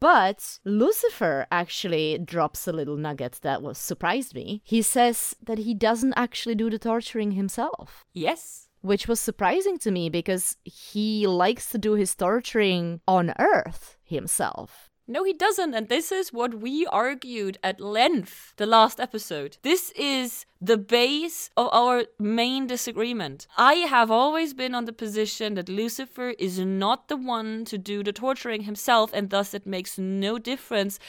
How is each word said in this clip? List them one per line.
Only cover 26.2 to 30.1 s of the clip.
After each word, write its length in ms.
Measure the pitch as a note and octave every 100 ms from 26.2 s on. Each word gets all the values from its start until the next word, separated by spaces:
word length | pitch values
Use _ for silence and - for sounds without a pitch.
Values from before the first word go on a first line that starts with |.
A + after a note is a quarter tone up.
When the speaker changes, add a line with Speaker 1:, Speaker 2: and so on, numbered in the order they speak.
| B3 A#3
Speaker 2:
is 220 | F#3 F#3
not 480 | F#3 F#3+ G3 C4 _
the 80 | D4
one 480 | B3+ A#3 A3 A3
to 120 | A3 G#3
do 260 | F#3+ G3+
the 80 | G3+
torturing 500 | G#3 C4 C4 A#3+ A3
himself, 480 | G#3 G#3 - A#3 A3
and 160 | - G3+
thus 240 | G3 G3+
it 120 | G3+ G3
makes 320 | F#3 F#3 -
no 400 | F#3+